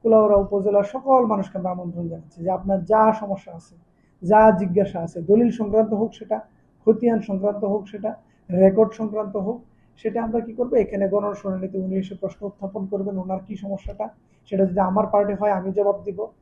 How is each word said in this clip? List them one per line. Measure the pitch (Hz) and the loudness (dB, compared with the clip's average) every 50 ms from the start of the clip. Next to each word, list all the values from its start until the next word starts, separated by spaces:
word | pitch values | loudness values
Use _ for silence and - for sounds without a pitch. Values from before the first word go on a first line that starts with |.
| - | 4
কুলাউড়া | 233 220 220 214 208 208 | 6 6 6 6 6 4
উপজেলার | 196 196 196 202 202 190 208 202 202 202 202 | 4 2 0 -2 -2 0 2 2 2 0 0
সকল | - 262 262 269 269 254 240 | -6 -8 0 2 4 4 4
মানুষকে | 214 214 196 190 - - 190 | 2 0 -2 -4 -6 -8 -8
আমরা | 175 185 | -6 -6
আমন্ত্রণ | 180 180 180 170 175 175 170 165 | -6 -6 -10 -10 -8 -8 -8 -8
জানাচ্ছি | 165 160 - - _ 170 | -10 -12 -16 -20 _ -6
যে | 165 185 | -4 -4
আপনার | 185 180 180 196 196 190 170 | -4 -2 -2 -2 -2 -2 2
যা | 165 214 220 220 220 214 220 | 2 4 4 6 4 2 0
সমস্যা | 208 196 196 - - 185 170 | -4 -8 -8 -8 -10 -18 -20
আছে, | 165 _ _ _ _ _ _ _ _ _ _ _ _ | -20 _ _ _ _ _ _ _ _ _ _ _ _
যা | 185 170 214 214 220 220 190 175 | 0 4 6 8 8 8 6 4
জিজ্ঞাসা | 202 180 175 202 190 196 - 175 | -2 0 0 0 0 0 -2 -8
আছে, | 165 165 - 175 | -8 -8 -10 -10
দলিল | 165 165 202 233 240 233 | 2 4 4 6 6 2
সংক্রান্ত | - - 220 202 202 220 220 214 220 | 0 -2 -4 0 2 2 2 2 0
হোক | 202 220 220 - | -2 -2 -4 -6
সেটা, | - 214 190 214 214 - _ _ _ _ _ _ _ _ | -14 -6 -6 -6 -6 -6 _ _ _ _ _ _ _ _
খতিয়ান | 220 220 220 240 233 226 220 | 2 2 4 2 0 0 0
সংক্রান্ত | - - 196 190 196 208 202 208 214 | -2 -4 -6 -2 -2 -2 -2 -2 -2
হোক | 196 202 214 196 - | -2 -2 -4 -4 -8
সেটা, | 214 202 196 220 247 - _ _ _ _ _ - | -14 -8 -8 -8 -8 -8 _ _ _ _ _ -4
রেকর্ড | 175 180 190 196 190 220 220 - | 2 6 6 6 6 6 2 2
সংক্রান্ত | - - 220 208 208 214 214 196 - | 2 -6 -8 -6 -4 -6 -6 -6 -6
হোক | 208 185 202 247 240 - _ _ _ _ _ _ _ - | -6 -4 -4 -6 -8 -12 _ _ _ _ _ _ _ -8
সেটা, | 220 202 233 | -4 -4 -4
আমরা | 226 220 220 233 | -4 -2 -2 -4
কি | 226 233 | -4 -4
করবো, | - - 240 247 285 | -6 -6 -4 0 2
এখানে | 240 196 196 208 196 196 190 | 2 2 0 -2 -2 -2 0
গণশুনানিতে | 190 208 202 208 196 - - 196 190 185 190 190 190 190 | 0 0 -2 -2 -6 -6 -6 -6 -6 -6 -6 -6 -6 -6
উনি | 185 190 190 | -6 -2 -4
এসে | 190 190 - - | -4 -4 -4 -8
প্রশ্ন | - 196 185 - _ 202 | -8 -8 -8 -8 _ -12
উত্থাপন | 196 - _ 196 196 196 208 190 | -12 -10 _ -12 -10 -8 -8 -6
করবেন, | 190 202 190 196 202 196 190 | -6 -6 -4 -4 -4 -6 -6
ওনার | 180 185 185 190 - | -6 -6 -6 -8 -8
কি | - 208 | -12 -14
সমস্যাটা, | - 202 196 196 196 - - - - 214 226 - _ _ _ _ _ _ _ | -12 -8 -8 -8 -8 -8 -12 -8 -8 -10 -10 -10 _ _ _ _ _ _ _
সেটা | - 185 196 | 0 0 2
যদি | 180 180 202 | 2 2 0
আমার | 190 185 185 214 202 | 0 2 2 0 0
পার্টি | 196 - 208 202 202 202 | 2 2 0 2 0 -2
হয় | 185 208 208 | -2 0 0
আমি | 196 185 180 190 | 0 -2 -2 -4
জবাব | 180 208 202 202 202 202 175 | -2 0 0 0 0 -2 -6
দিব | 202 175 185 220 220 _ _ | -10 -8 -8 -10 -10 _ _